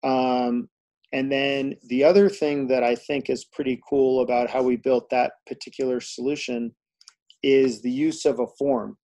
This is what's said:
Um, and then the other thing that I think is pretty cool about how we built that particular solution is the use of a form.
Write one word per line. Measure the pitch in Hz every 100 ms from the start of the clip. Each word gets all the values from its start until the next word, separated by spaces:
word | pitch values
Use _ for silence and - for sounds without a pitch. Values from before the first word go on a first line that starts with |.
Um, | 135 131 127 123 123 120 - _ _ _ _
and | 139 135
then | 139 139 139 135 - 117
the | 123
other | 143 190 202
thing | 196 151 143 131
that | 127
I | 120
think | 120 - 143 127
is | 127
pretty | - - 135 120 -
cool | 139 131 131
about | 123 123 120
how | 123
we | 127 123
built | 135 123 -
that | 127 131 - -
particular | 135 - - 131 123
solution | - - 123 147 - 120 117 _ _ _ - _ _ _
is | 139 135 135 110
the | 123
use | 131 156 156
of | 151 123
a | 117 _
form. | 139 127 104 -